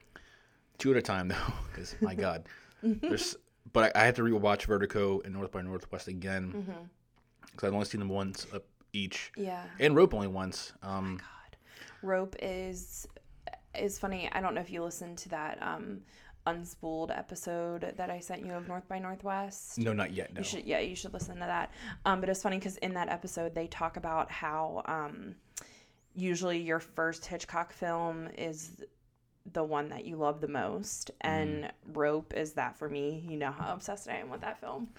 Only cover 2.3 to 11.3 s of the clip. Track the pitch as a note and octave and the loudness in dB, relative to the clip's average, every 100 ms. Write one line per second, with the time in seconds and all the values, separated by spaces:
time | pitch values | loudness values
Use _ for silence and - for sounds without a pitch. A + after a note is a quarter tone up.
2.3 | E2+ - - - - A3+ G#3+ D#4 - - | 0 -4 -16 -20 -2 0 2 2 0 0
3.3 | - _ _ - A#2 A2 G2+ A#2 B2 A#2 | -6 _ _ 2 6 8 10 8 8 6
4.3 | G#2+ G#2 G2+ - G2+ G2+ G#2+ G2+ G2 G2 | 6 6 6 6 4 4 4 4 2 0
5.3 | F#2+ F#2+ G2 F2+ F#2 - F2+ - F#2 F#2+ | -4 -4 -4 -2 -4 -6 -8 -6 -4 -2
6.3 | F#2+ F#2 G3+ F#3+ E3+ F3 _ _ _ _ | 0 -2 -4 -6 -8 -12 _ _ _ _
7.3 | _ - - G2 G2+ G#2 G#2 G2 G2 F#2+ | _ -20 -2 2 2 2 0 0 0 0
8.3 | F#2+ - G2+ - _ _ G#2 G2 - - | -4 -8 -10 -12 _ _ -2 -2 -4 -8
9.3 | - G3 F3+ F3+ - D3 D3 F#3 A2 G2 | -6 -4 -4 -6 6 8 12 10 8 2
10.3 | F#2+ F#2+ F2+ - - G2 G2 F#2+ F2+ - | 0 -2 -4 -8 -10 -4 -2 -2 -4 -8